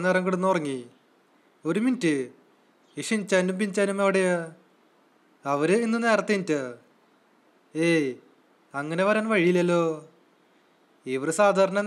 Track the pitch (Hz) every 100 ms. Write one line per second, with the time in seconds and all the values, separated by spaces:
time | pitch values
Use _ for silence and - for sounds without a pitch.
0 | 180 185 185 185 190 175 147 131 120 _
1 | _ _ _ _ _ _ 156 180 254 247
2 | 170 139 123 - _ _ _ _ _ -
3 | 135 220 185 190 185 185 208 196 196 196
4 | 196 190 185 175 165 - _ _ _ _
5 | _ _ _ _ 139 143 160 220 226 233
6 | 233 208 214 202 170 147 127 120 _ _
7 | _ _ _ _ _ _ _ 156 170 165
8 | 139 120 - _ _ _ _ 139 151 170
9 | 196 214 220 208 175 180 175 175 165 156
10 | 151 _ _ _ _ _ _ _ _ _
11 | 131 131 147 160 202 190 190 202